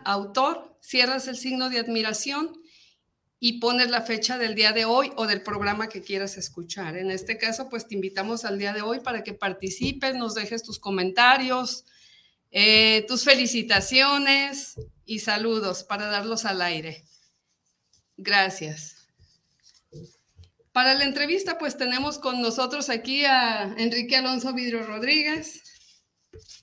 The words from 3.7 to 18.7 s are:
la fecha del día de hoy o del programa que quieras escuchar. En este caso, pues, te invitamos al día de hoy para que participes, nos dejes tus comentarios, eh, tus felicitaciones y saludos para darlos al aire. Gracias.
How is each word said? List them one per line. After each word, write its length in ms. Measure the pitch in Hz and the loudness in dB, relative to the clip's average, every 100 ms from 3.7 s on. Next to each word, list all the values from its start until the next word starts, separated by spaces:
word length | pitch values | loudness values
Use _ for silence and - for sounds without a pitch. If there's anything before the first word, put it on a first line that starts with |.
| 247 247 | 2 2
la 100 | 240 | 0
fecha 380 | 233 220 233 254 | -2 -4 -2 -2
del 160 | 226 214 | -2 2
día 160 | 214 | 2
de 140 | 220 226 | 2 2
hoy 260 | 247 277 - | 2 2 -2
o 120 | 220 | -2
del 160 | 196 | -2
programa 460 | 208 208 202 208 214 | -4 -2 -2 -2 -4
que 120 | 190 | -8
quieras 360 | 190 196 196 196 | -6 -6 -6 -8
escuchar. 600 | - 175 170 202 165 180 | -10 -10 -12 -10 -8 -6
En 140 | 190 | -4
este 260 | 190 196 220 | -4 -4 -4
caso, 320 | 226 226 262 | -2 -4 -6
pues, 180 | 233 - | -8 -6
te 60 | |
invitamos 520 | 202 190 190 208 226 214 | -6 -4 -4 -4 -4 -4
al 120 | 202 | -4
día 160 | 202 | -2
de 80 | 208 | -4
hoy 180 | 208 247 | -4 -4
para 240 | 247 226 | -4 -6
que 120 | - 202 | -8 -6
participes, 800 | 196 185 190 - 262 277 269 254 | -6 -4 -8 -2 -4 -2 -2 -2
nos 180 | 226 | -4
dejes 300 | 214 202 233 | -4 -4 -6
tus 160 | - 202 | -8 -10
comentarios, 1040 | 202 190 180 185 247 269 254 254 247 - - _ _ _ _ _ _ | -4 0 0 6 6 6 4 -2 -2 -8 -12 _ _ _ _ _ _
eh, 560 | 202 214 214 220 220 214 | 4 8 8 8 6 2
tus 160 | 247 | 2
felicitaciones 1600 | 285 262 233 233 226 196 - 262 277 285 277 277 277 277 - - - _ - | 6 6 4 0 2 2 4 4 4 4 4 4 2 -6 -10 -12 -16 _ -10
y 140 | 214 | -6
saludos 640 | 220 208 226 220 196 180 | -2 0 0 0 0 -4
para 240 | - 202 208 | -4 -6 -2
darlos 380 | 202 220 226 226 | -4 -2 -4 -2
al 180 | 190 | -2
aire. 400 | 175 165 160 156 _ _ _ _ _ _ _ _ _ _ _ - | -2 -2 -6 -12 _ _ _ _ _ _ _ _ _ _ _ -10
Gracias. 920 | 196 202 190 185 156 | 2 4 4 0 -8